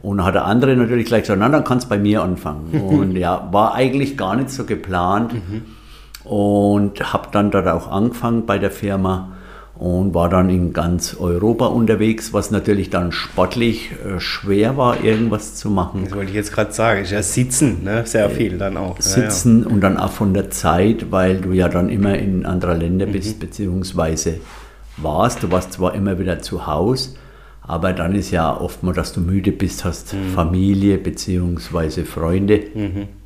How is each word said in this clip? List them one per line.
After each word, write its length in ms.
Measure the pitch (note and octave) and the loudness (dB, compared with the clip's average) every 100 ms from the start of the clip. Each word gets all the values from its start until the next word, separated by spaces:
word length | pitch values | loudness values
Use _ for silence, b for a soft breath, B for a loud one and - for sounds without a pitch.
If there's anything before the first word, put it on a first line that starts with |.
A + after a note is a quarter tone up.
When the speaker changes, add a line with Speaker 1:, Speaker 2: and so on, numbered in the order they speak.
Speaker 1:
Und 160 | G2+ G2+ | -2 0
dann 80 | F#2+ | 2
hat 80 | |
der 100 | F#2+ | 2
andere 320 | - A2+ C3+ B2+ | 2 4 4 4
natürlich 300 | A2+ B2 A2+ | 4 2 2
gleich 160 | A2+ | 2
gesagt, 180 | - G2 | 2 2
„Na, 80 | A2 | 4
dann 160 | D3+ | 4
kannst 240 | - B2 - | 2 0 0
bei 80 | G#2 | 0
mir 240 | G2+ G#2 | 2 2
anfangen.“ 480 | F#2 F2+ - D2+ D#2+ C#3+ | 2 -2 -4 -8 -2 -2
Speaker 2:
<laughs> 60 | G2 | 2
Speaker 1:
Und 300 | D3 F#2+ F#2 | 2 2 0
ja, 320 | F2 F2+ G2 | 0 -2 0
war 240 | G2 G#2+ | 2 2
eigentlich 440 | A2+ C3 C3+ C#3 - | 2 0 2 -2 -2
gar 180 | F#2+ A2 | -2 -2
nicht 140 | C3+ | -2
so 140 | - | -6
geplant 680 | A2 F#2+ F#2 F2+ F2+ G2+ A#2 | -6 -6 -2 0 2 0 0
Speaker 2:
Mhm. 300 | A#2 F2+ A2 - B B B B B - | -4 -6 -10 -10 B B B B B -4
Speaker 1:
und 840 | G#2 G2+ G2+ G2+ G2+ G2+ - - | 0 4 4 4 4 2 -2 -4
hab 180 | - - | -4 -2
dann 180 | G#2 G2+ | 2 4
dort 160 | G2 F#2 | 4 2
auch 220 | E2+ - | 0 -2
angefangen 540 | F#2+ A#2 B2 A#2+ A#2 | 0 0 0 -2 -2
bei 140 | A2 G2+ | 0 0
der 120 | G2 | -2
Firma 640 | - G#2 G2 F#2+ F#2 F#2 B B B B - | -2 -2 0 0 -2 -4 B B B B -6
und 360 | F2 F2+ G2 | -2 0 2
war 160 | E2+ F2 | 2 2
dann 180 | F#2 F#2 | 4 4
in 240 | F#2 F2 | 4 0
ganz 420 | - E2+ F2 - - | 0 0 0 -2 -4
Europa 460 | F2+ E2+ G#2+ A#2 B2 | -2 2 2 2 2
unterwegs, 680 | A#2+ A2+ G#2+ G#2+ A2 - | 2 2 2 2 0 -2
was 180 | G#2 F#2+ | -4 0
natürlich 380 | G#2 F2+ G2+ F2 | -2 0 0 0
dann 240 | F#2 F2 | -2 -2
sportlich, 800 | - - - F#2 A#2+ A#2 A2 - | -4 -6 -2 0 2 0 0 -8
äh, 260 | - F#2+ F#2 | -10 -8 -6
schwer 580 | - - F#2+ G2 A2 C3+ | -6 -6 0 2 2 2
war, 260 | B2 - | 2 2
irgendwas 500 | - A2 A#2 A2 - - | 2 2 2 0 -6 -8
zu 120 | A2+ | -2
machen. 340 | G2 F2+ G2 | 0 0 -4
Speaker 2:
Das 100 | F#2+ | -6
wollte 160 | G2 F#2+ | -4 -4
ich 40 | |
jetzt 180 | G#2 G2+ | -4 -4
grad 180 | - G#2+ | -2 -2
sagen, 280 | - A2+ G2+ | 2 2 2
ist 80 | F#2+ | 0
ja 120 | G2+ | -2
Sitzen, 640 | G2 - B2 - D3 F2+ | -2 0 0 2 2 2
ne? 180 | F#2 A2 A2+ | -2 -2 0
Sehr 180 | A#2 | 2
Speaker 1:
Äh, 60 | G#2 | 2
Speaker 2:
viel 260 | - A2 F2+ | 2 -2 -2
dann 220 | G2 F2+ | -4 -4
auch. 200 | F#2 F2 | -6 -2
Ja, 60 | |
ja. 260 | F2 F#2+ G#2+ | 0 2 0
Speaker 1:
Sitzen 340 | G2+ A#2+ A2+ A2+ | 2 6 6 6
und 160 | G#2 | 2
dann 160 | F#2+ F#2+ | 4 2
auch 120 | F#2+ | -2
von 200 | - G#2 | 0 0
der 180 | F#2+ F#2+ | 0 -2
Zeit, 640 | - E2 E2+ G2 A2+ - | -2 0 4 4 2 0
weil 300 | F#2+ F#2 F#2+ | 0 2 2
du 100 | F2+ | 0
ja 160 | F#2 F2 | 2 2
dann 220 | F2 F#2 | 2 0
immer 260 | - G2+ F#2+ | 2 0 0
in 280 | G2+ F#2 - | 0 -2 0
anderer 280 | F#2 F2 | -2 0
Länder 300 | E2 E2+ F#2 | 0 0 0
bist, 320 | G2 G2 G2+ A2 | 0 -2 -4 -6
Speaker 2:
Mhm. 40 | |
Speaker 1:
beziehungsweise 960 | F2+ - G2+ F2+ F2+ E2+ D#2+ D#2+ - D#2+ B B B B B - | -10 -6 -4 -4 -4 -2 -2 0 -2 -4 B B B B B -8
warst. 460 | D2+ D#2 A2+ B2+ | -4 0 0 0
Du 80 | G2 | 0
warst 220 | F2+ - | 0 -2
zwar 200 | - F2+ | -2 -2
immer 240 | G2+ G2 F#2 | 0 -2 -2
wieder 220 | F#2 E2 | -2 -4
zu 260 | - F2 - | -6 -8 -4
Haus, 480 | D2+ G2 C3 - B B B B B | 0 0 0 -4 B B B B B
aber 320 | - E2+ F#2 | -8 -4 -2
dann 220 | F#2 E2+ | -2 0
ist 160 | G2 F2+ | -2 0
ja 280 | F2+ D#2+ - | 0 0 -2
oft 240 | F2+ - | -4 -4
mal, 120 | F2+ | -4
dass 180 | F2 - | -2 -4
du 80 | - | -2
müde 320 | E2+ G2 F#2+ | 0 2 0
bist, 320 | - F#2 - | 0 -2 -2
hast 300 | F#2+ - - | -6 -6 -8
Speaker 2:
Mhm. 180 | G2 F#2+ | -6 -4
Speaker 1:
Familie 640 | F#2+ E2+ F2+ G2 G2 G2+ F#2+ | 0 2 2 4 4 4 2
beziehungsweise 1120 | F#2 - - F2+ F2+ E2+ - E2+ D#2+ E2 D#2 | -2 -6 -4 -2 0 -4 -4 -4 -2 -4 -8
Freunde. 560 | - E2 F2+ G2 G#2 - | -4 0 0 4 2 0
Speaker 2:
Mhm. 340 | A2 G2+ F#2+ G2+ - | -6 -4 -4 -8 -14